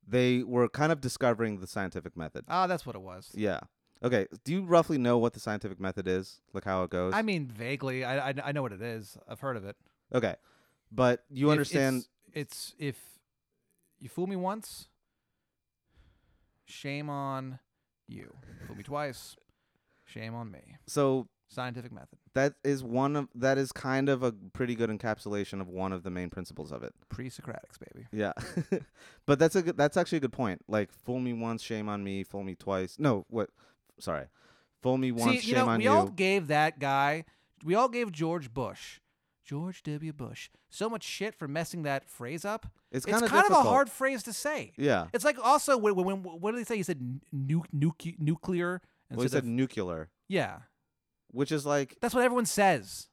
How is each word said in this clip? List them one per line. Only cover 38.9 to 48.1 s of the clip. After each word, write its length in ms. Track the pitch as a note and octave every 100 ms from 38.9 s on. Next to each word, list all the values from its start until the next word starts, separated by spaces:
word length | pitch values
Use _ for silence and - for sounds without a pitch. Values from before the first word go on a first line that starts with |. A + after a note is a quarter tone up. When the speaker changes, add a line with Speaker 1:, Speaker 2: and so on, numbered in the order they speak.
| - _ _ _ _
Speaker 2:
George 380 | - C#3+ F3+ F3+
W. 280 | - D3 D#3
Bush, 380 | D3+ A#2 A#2 - _ _
so 180 | - G#3+
much 120 | A3+
shit 320 | - - G3+
for 140 | - D3
messing 340 | D3+ D#3+ F3
that 220 | D3 C#3 -
phrase 360 | - A#2+ D#3+
up. 220 | G3+ A3 - _ _
Speaker 1:
It's 140 | B2+ -
Speaker 2:
It's 80 |
Speaker 1:
kinda 120 | G#3+ A#3
Speaker 2:
kind 120 | D4+
of 60 | G4+
a 20 |
Speaker 1:
difficult. 120 | F4 A#3
Speaker 2:
hard 240 | B3+ C4
phrase 320 | - C4 C4
to 80 | A#3
say. 380 | G#3 D4 D4+ G#2+ -
Speaker 1:
Yeah. 300 | C#3+ G2+ E2
Speaker 2:
It's 100 | A#3
like 140 | D4 C4
also, 340 | A#3 C#4+ - C4
when, 160 | G#3
when, 100 | F#3 F#3
when, 120 | G3
what 280 | F#3 E3 G3+
did 60 | A#3+
he 60 |
say? 120 | A3 A3
He 60 |
said 380 | F#3 D3+ B2 C3 _
nu-, 320 | C#3 C3+ D#3+ D#3+
nu-, 200 | D3 D#3 - E3+